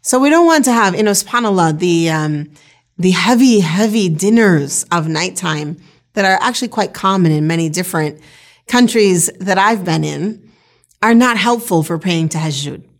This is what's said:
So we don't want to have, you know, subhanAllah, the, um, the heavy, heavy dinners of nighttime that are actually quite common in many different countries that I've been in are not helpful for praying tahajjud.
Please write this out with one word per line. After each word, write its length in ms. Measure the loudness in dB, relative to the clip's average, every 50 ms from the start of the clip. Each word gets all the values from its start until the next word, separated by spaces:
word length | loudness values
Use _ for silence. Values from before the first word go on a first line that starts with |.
So 180 | _ 0 0 2
we 100 | 2 4
don't 160 | 4 4 4
want 200 | 4 4 2 2
to 80 | 2 2
have, 200 | 2 2 0 0
you 100 | 0 0
know, 80 | 0
subhanAllah, 680 | 0 -2 -4 -4 -4 -2 -2 0 0 0 0 0 0 -2
the, 300 | -2 0 0 0 0 0
um, 420 | -2 -2 -2 -4 -4 -6 -8 -10 -16 -20 _ _ _ _ _ _ _
the 140 | -2 0 0
heavy, 500 | 0 2 0 0 2 4 4 4 4 4
heavy 480 | 2 0 0 0 0 0 0 0 0 0
dinners 760 | -2 0 0 2 2 4 4 4 2 2 0 -2 -6 -8 -6 _
of 160 | -4 -4 -2
nighttime 720 | -4 -4 -4 -4 -6 -6 -6 -6 -6 -6 -6 -6 -8 -10 -14 -16 -20 _ _ _ _ _
that 120 | -2 0
are 120 | 0 0 2
actually 260 | 0 -2 -2 -4 -8
quite 260 | -6 -4 -4 -4 -4 -6
common 380 | -4 -2 0 2 2 2 2
in 160 | 2 2 0
many 220 | -2 -2 -2 -2 -2
different 500 | -4 -6 -8 -4 -4 -4 -4 -4 -6 -12 -20 -20 -20 -20 -20 _ _ _ _
countries 640 | -2 2 2 2 4 4 2 2 4 2 2 0 -4 -6 -6
that 180 | -2 0 2
I've 280 | 2 4 2 2 0 -2
been 180 | -4 -2 -2 -2
in 480 | -4 -6 -6 -6 -6 -8 -10 _ _ _ _ _ _ _ _ _ _ _ _
are 120 | 0 4 4
not 240 | 4 4 4 0
helpful 460 | 0 0 0 -2 -2 -2 -2 -2 -2 0
for 140 | -2 -6
praying 320 | -4 -2 -2 -2 0 -2 -2
tahajjud. 540 | -2 -4 -4 -4 -6 -6 -8 -10 -10 -12 -18 _ _